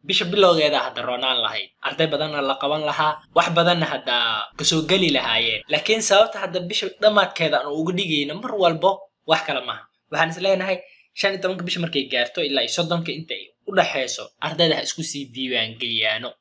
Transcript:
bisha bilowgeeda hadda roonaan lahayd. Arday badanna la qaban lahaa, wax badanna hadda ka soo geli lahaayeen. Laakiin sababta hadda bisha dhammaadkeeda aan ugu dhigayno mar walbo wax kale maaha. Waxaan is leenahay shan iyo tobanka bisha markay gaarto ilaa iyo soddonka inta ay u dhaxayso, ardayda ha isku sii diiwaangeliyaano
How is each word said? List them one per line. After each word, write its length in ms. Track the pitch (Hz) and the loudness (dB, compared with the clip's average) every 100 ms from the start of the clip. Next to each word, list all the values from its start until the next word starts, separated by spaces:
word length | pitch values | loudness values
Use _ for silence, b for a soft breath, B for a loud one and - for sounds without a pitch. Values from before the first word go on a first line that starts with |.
bisha 200 | 143 - 175 | 0 0 0
bilowgeeda 520 | 202 190 165 151 139 | 4 6 6 4 2
hadda 200 | 123 120 | -2 -6
roonaan 360 | 127 123 131 123 | -4 -2 -2 0
lahayd. 280 | 107 110 95 _ | -2 -4 -10 _
Arday 260 | 139 139 156 | -8 -2 0
badanna 340 | 143 156 147 | 0 -2 -2
la 120 | 135 131 | -2 -2
qaban 240 | 143 151 | -2 -2
lahaa, 280 | 151 143 151 151 _ | -2 0 0 -2 _
wax 160 | 165 170 | 2 4
badanna 320 | 170 170 165 156 | 4 4 2 0
hadda 300 | 135 - 120 117 110 - | -4 -2 0 0 -2 -6
ka 120 | - | -4
soo 180 | 160 160 | 0 0
geli 240 | 156 190 170 | 2 2 4
lahaayeen. 520 | 135 120 113 117 107 - | 2 0 0 0 -4 -2
Laakiin 340 | 151 - 220 | -2 2 0
sababta 360 | 220 202 220 208 | 6 6 6 0
hadda 200 | 190 180 | -4 -4
bisha 260 | 180 - 190 - | -4 -4 -6 2
dhammaadkeeda 580 | 214 208 185 - 165 143 | 4 4 2 0 0 0
aan 140 | 143 | 0
ugu 220 | 151 165 | -2 -2
dhigayno 420 | 180 190 151 143 165 | -2 0 0 -2 -6
mar 160 | 240 | -6
walbo 380 | 214 175 160 180 196 - _ | 2 2 4 2 0 -10 _
wax 180 | - 156 | 0 0
kale 160 | - 135 | 2 -4
maaha. 200 | 123 117 - _ _ | -6 -10 -14 _ _
Waxaan 220 | 151 160 | 0 0
is 80 | 170 | 0
leenahay 380 | 190 185 190 185 b b b - | 0 2 0 -4 b b b -2
shan 140 | 196 | -2
iyo 80 | 190 | 0
tobanka 240 | 190 185 | -4 -4
bisha 160 | 175 180 | -6 -4
markay 240 | 165 143 131 | -2 -2 -2
gaarto 300 | 127 120 - | -2 -2 -2
ilaa 200 | 147 135 | -2 0
iyo 100 | 117 | -2
soddonka 360 | - 165 170 165 | -2 -2 -2 -4
inta 200 | 143 160 | -8 -10
ay 100 | 98 - _ | -12 -14 _
u 100 | - | -2
dhaxayso, 520 | 190 160 143 123 - 107 _ | 0 0 -2 -4 -6 -12 _
ardayda 340 | 156 160 170 139 | -8 0 2 2
ha 60 | |
isku 160 | 127 - | -4 -6
sii 220 | 151 143 135 | -8 -8 -10
diiwaangeliyaano 960 | 123 131 120 113 113 123 110 107 110 123 - | -8 -4 -2 -4 -6 -6 -2 0 -2 -8 -12